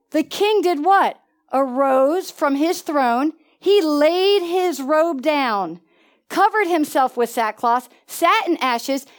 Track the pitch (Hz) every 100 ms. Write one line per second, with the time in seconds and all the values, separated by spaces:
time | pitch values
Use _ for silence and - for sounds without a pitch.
0 | _ 302 302 - 415 427 349 294 339 392
1 | 226 - _ _ _ 262 269 247 269 262
2 | 269 359 - - 294 277 330 349 - 294
3 | 247 233 311 - _ _ 370 403 311 294
4 | 302 359 392 403 339 370 359 277 262 311
5 | 339 269 285 294 254 202 170 175 _ _
6 | _ _ _ 330 415 427 349 339 294 294
7 | 254 240 233 247 220 - 240 247 - _
8 | - - 339 440 392 320 254 233 - 269
9 | -